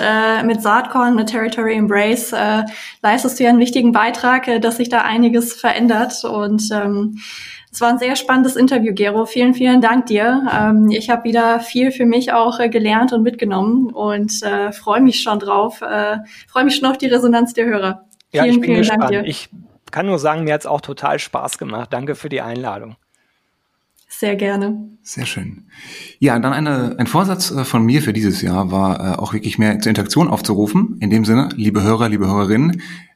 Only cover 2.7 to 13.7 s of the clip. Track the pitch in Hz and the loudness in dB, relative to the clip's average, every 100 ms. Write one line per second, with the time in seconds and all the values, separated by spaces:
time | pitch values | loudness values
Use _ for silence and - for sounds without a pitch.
2.7 | - - - 214 233 254 - 240 240 247 | -8 -18 -4 0 2 0 2 4 4 4
3.7 | 262 233 233 226 247 247 254 254 233 226 | 2 2 4 0 0 0 0 0 0 0
4.7 | 233 240 240 - 220 233 233 233 - 240 | -2 0 0 0 2 4 2 0 -2 -2
5.7 | - 233 220 240 - 226 214 208 214 214 | 2 2 2 0 -4 -6 -4 -2 -2 -2
6.7 | 214 202 202 214 214 - - - - - | -2 -2 -2 -4 -6 -14 -16 -18 -20 -14
7.7 | - 233 247 247 254 - 262 254 254 262 | -2 0 2 0 -2 0 2 2 4 2
8.7 | 262 220 196 208 214 220 254 247 247 254 | 2 0 0 0 0 -2 2 2 4 4
9.7 | 247 226 254 240 208 226 262 262 214 214 | 4 4 2 2 0 2 0 0 0 2
10.7 | 214 214 214 214 240 240 233 226 233 233 | 4 4 2 0 -2 0 2 2 0 -2
11.7 | 247 262 262 240 240 247 233 233 240 240 | 0 0 2 2 2 2 2 2 0 0
12.7 | 233 214 220 254 233 226 - 214 190 208 | 0 2 2 2 2 0 0 -2 0 0